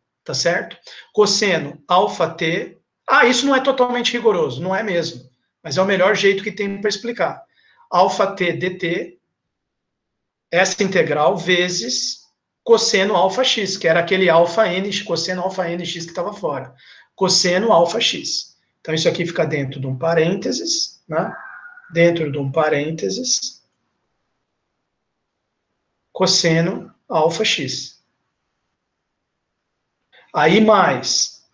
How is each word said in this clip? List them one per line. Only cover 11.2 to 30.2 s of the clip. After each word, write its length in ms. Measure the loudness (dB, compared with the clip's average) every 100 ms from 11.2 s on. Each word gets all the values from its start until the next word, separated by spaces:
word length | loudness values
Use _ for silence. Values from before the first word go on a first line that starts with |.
| 2 2
vezes 840 | 0 0 0 -4 -4 -4 -6 -10 _ _ _ _
cosseno 500 | 2 2 4 0 2
alfa 300 | 2 2 2
x, 320 | 0 0 -4 -2
que 100 | 0
era 140 | 2
aquele 300 | 2 2 4
alfa 360 | 6 4 4 0
n, 360 | 0 -4 -6
cosseno 380 | -4 -4 -4 -4
alfa 280 | -4 -4 -4
n 160 | -4 -6
x 200 | -8 -10
que 80 |
tava 180 | -8 -8
fora. 400 | -6 -6 -6 -10 -18 -20 -20 _
Cosseno 600 | -2 0 2 2 2 4
alfa 260 | 4 4 2
x. 580 | -2 -4 -6 -8 -10 _ _ _
Então, 160 | -6 -2
isso 140 | 0
aqui 160 | 0 -4
fica 200 | -2 -2
dentro 360 | -2 -4 -6
de 40 | -8
um 120 | -4
parênteses, 1080 | -2 0 0 -2 -4 -4 -4 -6 -6 -10 -8
né? 300 | -4 -4 -8 -18 -20 -20 -20 -6
Dentro 400 | 2 4 4 -2
de 60 | -4
um 120 | -4
parênteses, 1120 | 0 0 0 -2 -4 -4 -4 -4 -4 -6 -14 _ _ _ _ _ _ _ _ _ _ _ _ _ _ _ _ _ _ _ _ _ _ _ _ _
cosseno 760 | -2 0 2 2 2 0 -4 -10 _ -4
alfa 380 | 2 2 2
x. 580 | -2 -2 -4 -8 -12 _ _ _ _ _ _ _ _ _ _ _ _ _ _ _ _ _ _ _ _ _ _ _